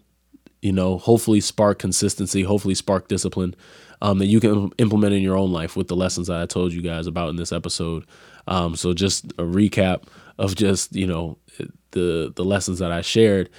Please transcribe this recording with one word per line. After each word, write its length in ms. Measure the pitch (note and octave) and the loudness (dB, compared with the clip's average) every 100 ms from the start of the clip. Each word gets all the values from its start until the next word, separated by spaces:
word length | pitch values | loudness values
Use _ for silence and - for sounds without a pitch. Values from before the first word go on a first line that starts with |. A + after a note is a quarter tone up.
| _ _ _ _ _ _ | _ _ _ _ _ _
you 100 | G2+ | -2
know, 280 | F#2+ F#2 F#2 | 2 2 2
hopefully 420 | - A#2 A#2 G#2+ | 4 4 4 2
spark 380 | - - G#2 G2+ | 2 2 2 2
consistency, 640 | G2+ F2+ G#2 - G2 G2+ | -2 0 -2 -2 -2 -2
hopefully 320 | F#2+ G#2 G2 F#2+ | 0 0 0 -2
spark 320 | - F#2+ - | 0 -2 -2
discipline, 480 | F#2+ F#2 F#2+ F2+ - - - - - | -4 -4 -4 -4 -6 -16 -20 -20 -4
um, 180 | G#2 G2 | 0 2
that 80 | G2 | 4
you 120 | A2 | 4
can 120 | G#2+ | 4
im-, 220 | G#2 G2 - | 2 0 0
implement 380 | A2+ G#2 G#2 G2+ | 0 2 2 2
in 80 | |
your 140 | F#2+ F#2+ | 2 0
own 140 | F#2+ | 0
life 240 | E2+ E2 - | -2 -4 -6
with 120 | F#2 | -4
the 80 | F2+ | -2
lessons 320 | F#2 F2+ F2+ | -2 -2 -6
that 120 | E2+ | -4
I 60 | E2+ | -4
told 260 | F2+ F2+ | -2 -2
you 100 | E2+ | -4
guys 260 | F2 E2 E2+ | -6 -6 -6
about 220 | E2+ E2+ | -6 -6
in 60 | E2+ | -6
this 160 | E2+ | -6
episode. 540 | E2+ E2 - E2 E2 - - - - - | -6 -6 -6 -6 -8 -10 -20 -20 -14 -6
Um, 280 | F#2 E2+ E2 | -2 -2 -2
so 180 | F2+ | -2
just 320 | F2 F#2+ - - - | 0 0 -2 -6 -8
a 40 | |
recap 600 | E2+ F#2 G#2 - F#2 F2+ - - - - | -2 2 2 2 0 0 -6 -20 -16 -4
of 180 | G2+ G2 | -4 0
just, 400 | G2+ F#2 - F#2+ | 2 0 -2 -4
you 120 | F#2 | -4
know, 300 | E2 E2+ - _ - - - _ | -4 -6 -10 _ -14 -14 -16 _
the, 400 | G2 F2 E2 D#2+ - | -2 0 0 -4 -4
the 80 | |
lessons 360 | F2+ G2+ F#2+ F2+ | 0 0 -2 -4
that 120 | F2 | -4
I 100 | E2+ | -4
shared. 480 | E2 A2+ A2 G2 F2 | 0 6 6 6 0